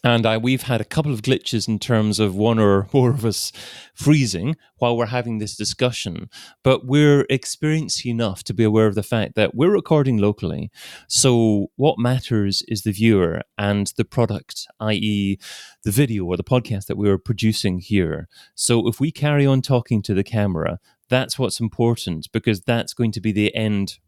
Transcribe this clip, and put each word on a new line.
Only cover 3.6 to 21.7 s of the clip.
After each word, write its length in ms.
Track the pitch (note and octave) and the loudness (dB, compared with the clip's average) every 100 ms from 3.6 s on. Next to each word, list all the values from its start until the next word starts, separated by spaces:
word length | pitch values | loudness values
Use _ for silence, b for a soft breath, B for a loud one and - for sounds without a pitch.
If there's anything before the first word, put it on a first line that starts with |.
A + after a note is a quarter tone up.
| B B B | B B B
freezing 600 | - C#3+ D3+ B2 F#2+ A2+ D#3+ b _ | -4 2 4 2 -2 -4 -6 b _
while 180 | A#2+ A#2 | 0 0
we're 100 | A2+ | 0
having 320 | B2 A#2 A2 | -2 -4 -6
this 180 | G#2 - | -6 -8
discussion. 720 | G#2 - B2+ B2 - E2 - B B B | -8 -2 -2 -2 -8 -10 -14 B B B
But 240 | C3 C3 B2+ | 0 0 2
we're 400 | C#3+ D3 C#3+ - | 4 6 6 4
experienced 800 | C3+ - - D3+ D#3 - - B2 | -2 -4 -6 -2 -2 -4 -6 -4
enough 380 | A#2 A2+ F#2+ | -2 -2 -4
to 100 | - | -6
be 80 | G#2 | 0
aware 240 | A2 G#2+ A2 | 2 4 4
of 80 | |
the 80 | G2+ | 0
fact 320 | G2 A#2 G2+ | -2 -2 -2
that 200 | - G#2 | 0 0
we're 180 | A2+ E3+ | 2 2
recording 460 | G3+ - D#3 C3+ A2+ | 2 2 2 2 2
locally. 520 | G2+ G#2+ E2+ D2+ G2+ B B B B | 0 0 -6 -6 -10 B B B B
So 600 | - C3+ A#2 A2+ G#2 G2+ - | 2 4 4 4 2 -2 0
what 220 | C#3+ - | 0 2
matters 640 | A#2+ B2+ - A2 G2+ F#2+ - | 0 -2 0 -2 0 -2 -4
is 140 | A2 | -4
the 100 | A2 | -4
viewer 500 | G2 A2+ G2+ E2+ E2+ - - | 2 4 6 4 -2 -8 -4
and 340 | G2+ G2+ G2 - | -2 0 -2 -4
the 80 | |
product, 640 | A2+ - A2 G#2 - - - _ | -4 0 -2 -2 -10 -16 -16 _
i 140 | A2 | -4
e 460 | G#2 G#2+ G#2 G2 G2 B B B B | -2 0 0 -2 -4 B B B B
the 80 | A#2 | -2
video 340 | G#2 C#3 G#2+ | 0 0 0
or 120 | F2 F2 | -2 -4
the 80 | |
podcast 420 | - B2+ A#2 G2+ - | 0 -2 0 -6 -4
that 120 | - | 0
we're 200 | G2+ G2 | 2 2
producing 600 | - G#2+ A2 G#2+ G#2 F2+ | 0 0 0 0 -2 -4
here. 500 | - G2+ E2+ D2+ E2 b b | -2 0 0 -4 -10 b b
So 320 | - - A#2 A2 | -8 0 0 0
if 140 | - | -2
we 100 | D3+ | -6
carry 360 | - D3 D3 C#3 | -2 0 2 2
on 160 | C3+ | 2
talking 400 | - B2+ - A2 | 2 0 2 -4
to 120 | - | 0
the 100 | G2 | -2
camera, 540 | G2 A2 G2+ E2 D#2+ F2 _ _ _ | -2 -2 -2 -2 -4 -6 _ _ _
that's 300 | B2+ C3 - | -2 -2 -4
what's 220 | A#2+ - | -4 -4
important, 680 | A2+ | -6